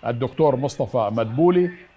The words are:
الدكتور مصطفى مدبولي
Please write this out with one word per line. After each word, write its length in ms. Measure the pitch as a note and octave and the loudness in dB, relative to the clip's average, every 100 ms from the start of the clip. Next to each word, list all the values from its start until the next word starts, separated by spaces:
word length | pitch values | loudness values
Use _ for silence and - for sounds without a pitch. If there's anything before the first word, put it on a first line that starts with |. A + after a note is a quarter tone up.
| A#2 | -6
الدكتور 480 | A#2+ B2 - D#3 B2+ | -4 -6 0 2 2
مصطفى 540 | C#3+ - B2 B2+ G#2 | -4 -4 -4 -2 -2
مدبولي 600 | A2 A2+ A#2+ E3+ F3+ F3+ F3+ - | -2 -4 2 4 4 0 -4 -20